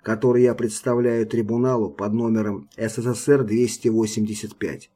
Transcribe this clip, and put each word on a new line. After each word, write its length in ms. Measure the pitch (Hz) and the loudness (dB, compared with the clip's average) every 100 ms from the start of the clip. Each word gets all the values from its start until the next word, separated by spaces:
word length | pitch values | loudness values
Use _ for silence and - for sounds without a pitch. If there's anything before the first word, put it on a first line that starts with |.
который 420 | - 110 127 123 | -6 0 2 4
я 120 | 123 120 | 4 2
представляю 720 | 117 - - 120 120 117 107 | -4 -4 -2 0 2 0 0
трибуналу 640 | 117 107 117 127 123 98 | -2 0 0 2 0 -2
под 240 | - 104 | -4 -2
номером 560 | 113 117 110 104 98 - - | 0 0 0 0 -4 -10 -8
С 200 | 110 107 | -6 -4
С 180 | 120 117 | -4 0
С 120 | - | 4
Р 160 | 143 | 4
двести 460 | 110 113 123 - 120 | 4 2 0 0 0
восемьдесят 640 | 110 107 113 107 104 107 - | 2 0 0 -4 -4 -10 -8
пять. 340 | 95 67 - | -8 -8 -16